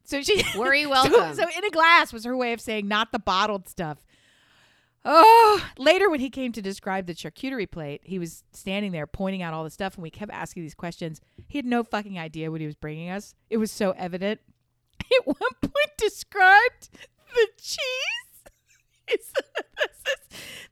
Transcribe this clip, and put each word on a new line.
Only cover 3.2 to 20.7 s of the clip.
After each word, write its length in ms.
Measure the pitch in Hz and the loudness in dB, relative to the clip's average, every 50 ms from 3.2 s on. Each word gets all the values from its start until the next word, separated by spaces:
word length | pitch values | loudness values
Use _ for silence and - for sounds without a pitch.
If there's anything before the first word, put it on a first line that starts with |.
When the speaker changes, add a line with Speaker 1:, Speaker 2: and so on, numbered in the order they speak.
| - - 185 185 208 214 208 196 180 - | -2 -2 0 0 0 0 -2 -6 -8 -12
Speaker 1:
stuff. 340 | - - 175 151 147 - _ _ _ _ _ _ _ _ _ _ _ _ _ _ _ _ _ _ _ _ - - | -10 -8 -8 -8 -10 -12 _ _ _ _ _ _ _ _ _ _ _ _ _ _ _ _ _ _ _ _ -2 4
Oh, 560 | 285 330 330 440 453 466 453 427 415 359 - - - | 8 10 10 12 12 10 10 8 6 2 0 -6 -8
later 320 | - 262 302 339 381 392 415 | 0 4 4 4 6 4 2
when 100 | 320 277 | 2 0
he 100 | 254 262 | -2 -6
came 220 | - 269 262 247 | -6 -6 -6 -6
to 100 | 214 226 | -6 -8
describe 440 | 196 190 196 - - 208 190 190 185 | -8 -10 -10 -8 -6 -6 -6 -6 -6
the 60 | 175 165 | -8 -10
charcuterie 560 | - - 160 - - - 262 269 247 190 - | -12 -14 -14 -12 -10 -8 -8 -6 -6 -8 -8
plate, 300 | - 170 156 143 143 - _ | -10 -12 -12 -10 -12 -14 _
he 160 | - 190 190 | -10 -10 -8
was 240 | 170 165 - - _ _ | -8 -10 -12 -18 _ _
standing 400 | - - - 190 190 202 208 196 | -20 -14 -8 -6 -6 -4 -4 -6
there 160 | 175 156 147 | -6 -8 -8
pointing 340 | - - - 196 190 190 185 | -8 -8 -6 -6 -6 -6 -6
out 120 | 180 165 160 | -8 -8 -8
all 100 | 160 160 | -8 -8
the 60 | 156 | -10
stuff, 240 | - - 202 190 - | -8 -8 -8 -8 -8
and 80 | - 170 | -10 -14
we 60 | 160 | -16
kept 220 | - - 208 208 - | -14 -14 -14 -12 -12
asking 300 | - 196 - - 185 165 | -12 -12 -12 -12 -12 -12
these 120 | 156 - | -12 -12
questions. 460 | - - 170 165 - 180 165 160 - _ _ _ - - | -12 -12 -12 -10 -10 -10 -10 -10 -12 _ _ _ -20 -16
He 100 | - - | -10 -8
had 80 | 285 247 | -8 -4
no 180 | 247 240 240 226 | -2 -2 -2 -2
fucking 360 | - - 208 208 208 196 180 | -4 -6 -8 -8 -8 -10 -10
idea 320 | 160 160 156 160 156 160 | -10 -10 -10 -8 -8 -8
what 80 | 160 160 | -6 -8
he 80 | 156 | -8
was 80 | 151 151 | -10 -10
bringing 340 | - - 151 151 156 170 175 | -12 -12 -12 -12 -12 -10 -10
us. 240 | 185 202 208 - _ _ _ - | -10 -12 -12 -16 _ _ _ -6
It 80 | 220 | -4
was 140 | 226 220 208 | -2 -2 -4
so 200 | - - 220 190 | -4 -2 -2 -2
evident. 500 | 185 - 185 180 170 175 190 202 214 - _ | -2 -4 -6 -8 -8 -6 -6 -6 -6 -8 _
<laughs> 60 | _ _ _ _ _ _ _ _ _ _ - - - | _ _ _ _ _ _ _ _ _ _ -14 -2 0
He 60 | 494 | 0
at 100 | 508 - | 2 2
one 120 | - 294 - 403 508 523 _ | 0 -4 -4 -4 -6 -6 _
point 360 | - - - 571 605 587 587 | -8 -4 -2 -2 -2 -2 _
described 920 | - 466 403 - - - - - 403 370 370 392 415 466 494 - _ - - _ - - - _ _ _ _ 466 | -2 -4 -4 -4 -6 -12 -6 0 4 6 8 8 8 6 4 0 _ -14 -20 _ -20 -20 -20 _ _ _ _ 0
the 140 | 494 453 - _ | 0 0 0 _
cheese. 200 | _ - - - - | _ -12 -10 -8 -8
<laughs> 20 | 571 508 508 508 571 719 880 988 988 _ _ - _ - _ _ _ _ _ _ _ _ _ _ _ - | -6 -6 -6 -6 -6 -6 -8 -8 -12 _ _ -20 _ -20 _ _ _ _ _ _ _ _ _ _ _ -4
It's, 220 | - - - - | -4 -4 -4 -6
this 840 | - - - _ - - - _ _ - 622 - _ - - - 539 | -6 -6 -6 _ -8 -10 -10 _ _ -6 -6 -6 _ -8 -8 -6 -6
is, 260 | - _ _ - - - - - - - - | -6 _ _ -20 -18 -18 -18 -18 -18 -20 -8